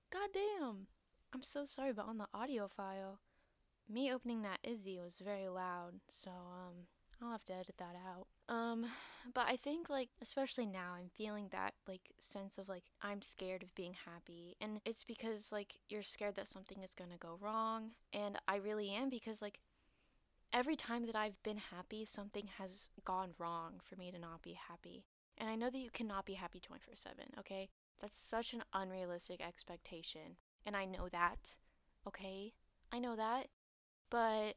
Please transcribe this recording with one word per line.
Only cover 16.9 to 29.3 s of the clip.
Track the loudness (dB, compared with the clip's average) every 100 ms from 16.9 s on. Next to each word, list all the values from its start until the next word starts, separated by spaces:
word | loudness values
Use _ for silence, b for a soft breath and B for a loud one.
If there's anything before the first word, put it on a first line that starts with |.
gonna | -6 -8 -8
go | -8 -4
wrong, | 0 4 4 2 -2 -8 _
and | 0 0 2 2
I | 2
really | 4 2 2
am, | 2 2
because, | 0 -2 -4
like, | -4 -8 _ b b b b b _ _ 2
every | 4 6 4
time | 2 0 2
that | 2
I've | 2 0
been | -2 -2
happy, | -4 -8 -6 -2
something | 0 0 0 -4 -4 -4
has | -4 -4 -6 -4
gone | 2 2 2 -2
wrong | -2 0 -2 -8
for | -12 -8
me | -6
to | -6
not | -8 -8
be | -10
happy. | -10 -10 -12 -12 -12 -16 _ _ -4
And | 0
I | 4
know | 4
that | 4
you | 0
cannot | 0 0 0 0
be |
happy | -2 -4 -6
twenty-four | -12 -12 -10
seven, | -8 -6 -8 -8 -8
okay? | -4 -4 -6 _ _ -10
That's | -2 0
such | 4 2 2
an | -2 0
unrealistic | 0 0 0 -2 -2 -4